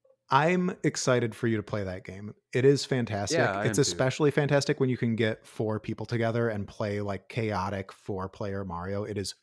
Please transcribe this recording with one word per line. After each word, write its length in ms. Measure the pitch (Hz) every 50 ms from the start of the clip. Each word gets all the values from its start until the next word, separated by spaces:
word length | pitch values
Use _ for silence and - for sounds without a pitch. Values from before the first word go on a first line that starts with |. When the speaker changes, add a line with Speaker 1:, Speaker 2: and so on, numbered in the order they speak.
| _ _ _ _ _ -
Speaker 1:
I'm 460 | 131 135 151 170 180 180 180 180 - - -
excited 500 | 156 - - - 143 127 120 120 113 110
for 140 | - -
you 80 | 117 113
to 80 | 107 104
play 220 | - - 107 98
that 180 | 92 90 95 -
game. 300 | - 92 98 104 104 - - _ _
It 140 | - 127 123
is 180 | 135 143 131 -
fantastic. 540 | - 135 127 120 104 107 101 101 - 156
Speaker 2:
Yeah, 160 | 165 147 113 95 98
I 20 |
Speaker 1:
It's 80 | 104 -
Speaker 2:
am 60 | 104
too. 60 | - -
Speaker 1:
especially 460 | - - - 131 131 - - 156 147
fantastic 480 | - 156 147 139 147 143 139 - 147
when 120 | - 135 131
you 80 | 123
can 180 | - 127 117 113
get 300 | 107 113 107 113 - -
four 320 | - - - 110 107 107 104
people 260 | - - 110 - 110
together 440 | - 120 117 113 113 110 117 117 113
and 180 | 107 101 101
play, 320 | - - - 110 104 104 104
like, 300 | 101 101 98 95 - -
chaotic 640 | - 123 113 107 104 95 92 98 101 98 95 - -
four-player 720 | - _ - 104 92 92 95 - - 110 101 98 98 98
Mario. 400 | 92 85 87 87 95 101 101 107
It 120 | 104 104
is 180 | 104 95 - - -